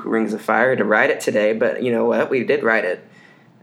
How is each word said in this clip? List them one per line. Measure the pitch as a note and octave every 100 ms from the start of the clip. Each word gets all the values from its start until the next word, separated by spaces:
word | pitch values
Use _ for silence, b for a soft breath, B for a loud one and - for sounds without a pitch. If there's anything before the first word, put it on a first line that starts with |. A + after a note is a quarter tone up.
Rings | - A2+ G#2+
of | G#2+
Fire | - A2 B2+ B2
to |
ride | G#2 G#2+ C#3
it | -
today, | - A2 G#2+
but | A2+ A#2 C2
you | B2+
know | A#2
what? | A#2 A2+ D3
We | C3+
did | A2+ C#3+
ride | A2+ A2+
it." | F2+ F2 - b b b b _